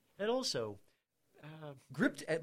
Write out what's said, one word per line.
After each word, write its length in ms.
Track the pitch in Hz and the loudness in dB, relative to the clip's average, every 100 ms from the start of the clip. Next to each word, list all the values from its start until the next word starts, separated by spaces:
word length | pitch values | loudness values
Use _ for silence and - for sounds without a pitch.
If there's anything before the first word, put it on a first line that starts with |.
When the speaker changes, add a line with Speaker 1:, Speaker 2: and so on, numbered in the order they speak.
| _ - | _ -2
Speaker 1:
And 100 | 208 | 2
also, 500 | 254 247 135 107 98 - _ _ _ _ - | 2 2 2 0 -4 -12 _ _ _ _ -20
uh, 300 | 147 156 151 139 - | -18 -14 -12 -12 -8
Speaker 2:
Gripped, 300 | 135 233 - - | 2 2 2 -2
uh, 100 | 165 | 0